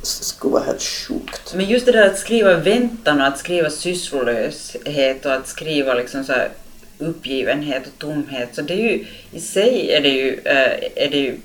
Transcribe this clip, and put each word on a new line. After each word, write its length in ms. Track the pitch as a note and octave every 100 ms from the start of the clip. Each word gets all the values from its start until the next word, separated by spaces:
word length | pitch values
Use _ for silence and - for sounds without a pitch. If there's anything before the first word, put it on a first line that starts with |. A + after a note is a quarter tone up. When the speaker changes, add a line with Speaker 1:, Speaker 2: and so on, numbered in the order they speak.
Speaker 1:
s-, 220 | - -
skulle 300 | - - -
vara 100 | -
helt 180 | - -
sjukt. 720 | - - - - - - - F3
Speaker 2:
Men 100 | G3
just 200 | B3 B3
det 60 |
där 160 | A3 G3+
att 100 | F#3+
skriva 340 | - A#3 G3
väntan 680 | E3+ D#3+ A#3 A#3+ - - C#3+
och 60 | C#3
att 100 | C#3
skriva 300 | - F3 D#3
sysslolöshet 1600 | D3+ F3 F3+ - C#3 A#2+ A2+ B2+ D3+ - - - D3 C3+ C3 D3
och 80 |
att 140 | C3+ C3
skriva 460 | - D#3 D3+ C3+
liksom 300 | B2 B2 C#3
så 80 | C3+
här 160 | B2+ - - - - - -
uppgivenhet 840 | D#3 E3 - C3+ A#2+ C#3 D3 C3+ C3+
och 120 | -
tomhet, 500 | D3 D3+ C#3 C3+ A#2+ -
så 60 |
det 120 | -
är 180 | F3+ A3+
ju, 140 | F#3+ - - -
i 80 | E3
sig 520 | - - A3 B3 E3
är 100 | D3+
det 80 | C#3+
ju, 300 | C3+ C3 - -
eh, 440 | C#3 C3 - - - C#3+
är 40 |
det 60 | C#3+
ju, 200 | C3+ -